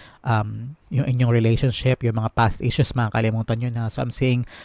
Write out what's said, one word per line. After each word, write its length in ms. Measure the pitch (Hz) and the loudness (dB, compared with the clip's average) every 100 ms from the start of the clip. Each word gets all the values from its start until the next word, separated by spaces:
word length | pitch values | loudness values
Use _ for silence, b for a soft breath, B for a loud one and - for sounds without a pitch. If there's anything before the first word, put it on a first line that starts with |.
| B B - | B B 0
um, 480 | 110 107 107 120 156 - | 0 0 -6 -10 -14 -4
yung 160 | 127 135 | -2 0
inyong 240 | 127 123 | 2 4
relationship, 720 | 120 113 117 135 - 127 127 | 4 4 4 2 0 0 0
yung 160 | 117 110 | 0 0
mga 160 | 110 | -2
past 240 | - 113 - | 2 2 2
issues, 320 | 120 - 139 | -2 0 0
makakalimutan 720 | 123 110 113 110 113 110 113 | 0 -2 0 0 0 -2 -4
nyo 80 | 123 | -4
na. 160 | 117 113 | -4 -4
So, 160 | - | -4
I'm 80 | 123 | -6
seeing 320 | - 131 123 120 B | 0 0 0 -2 B